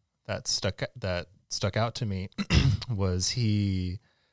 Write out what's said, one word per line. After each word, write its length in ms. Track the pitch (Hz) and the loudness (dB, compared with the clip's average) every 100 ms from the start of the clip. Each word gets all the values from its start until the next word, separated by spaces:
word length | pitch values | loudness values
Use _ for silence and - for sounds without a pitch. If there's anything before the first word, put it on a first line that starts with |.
| _ _ - | _ _ -8
that 220 | 101 - | -6 -4
stuck, 340 | - 101 - 139 - | -2 -2 -2 -6 -4
that 320 | 98 90 82 - _ | -2 -2 -4 -12 _
stuck 280 | - 123 110 | -4 -2 0
out 160 | 113 - | 0 -2
to 100 | 110 | -4
me 220 | 95 95 - 202 | -4 -4 -6 2
<clears throat> 400 | - - - - | 4 4 2 0
was 400 | 104 98 90 92 | 0 2 2 0
he, 680 | 123 113 104 101 95 90 90 - _ _ | 0 2 2 2 0 -2 -6 -12 _ _